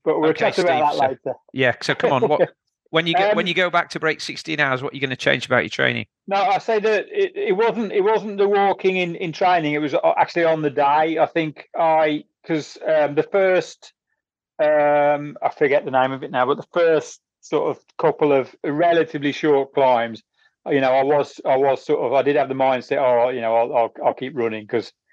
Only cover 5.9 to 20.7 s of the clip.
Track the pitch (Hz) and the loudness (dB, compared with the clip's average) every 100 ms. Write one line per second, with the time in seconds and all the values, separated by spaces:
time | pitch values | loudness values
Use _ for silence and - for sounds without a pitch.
5.9 | 120 - _ - 196 190 185 - 220 214 | 0 -6 _ -4 0 2 0 0 -2 0
6.9 | 208 - - 190 - - 185 226 196 208 | -2 -2 -4 -4 -2 -2 0 0 0 -2
7.9 | 208 196 214 208 196 202 202 196 - 190 | 0 2 0 -2 -2 0 2 0 0 0
8.9 | 185 180 170 175 151 185 180 147 147 151 | 0 -2 -4 -8 -2 2 2 0 -2 -2
9.9 | 160 165 - 165 175 165 160 151 135 143 | 0 0 0 0 0 0 0 -2 0 2
10.9 | 151 160 160 151 170 160 - - - 165 | 2 0 0 -2 -2 -4 -8 -12 -4 0
11.9 | 160 156 151 - _ - 160 139 - - | 2 0 -2 -8 _ -6 -6 -6 -8 -2
12.9 | 156 143 143 151 196 190 180 170 - - | 0 2 0 0 0 2 2 -2 -10 -20
13.9 | _ _ _ _ _ _ - 151 151 147 | _ _ _ _ _ _ -2 0 2 2
14.9 | 147 147 147 147 127 - - 143 143 - | 2 2 0 -4 -6 -6 0 2 2 0
15.9 | 131 131 135 147 131 127 135 - 175 170 | 0 0 -2 -6 -2 0 -2 -4 0 2
16.9 | 156 - - _ _ - 151 151 135 _ | 2 -2 -12 _ _ -6 -4 -2 -6 _
17.9 | - 160 - 151 139 127 - 165 147 170 | -2 0 2 2 2 0 -6 -6 0 2
18.9 | 170 160 151 143 131 156 139 135 - 131 | 2 0 -2 -4 -2 2 2 0 0 2
19.9 | 120 117 110 _ _ _ _ - | 2 0 -8 _ _ _ _ -4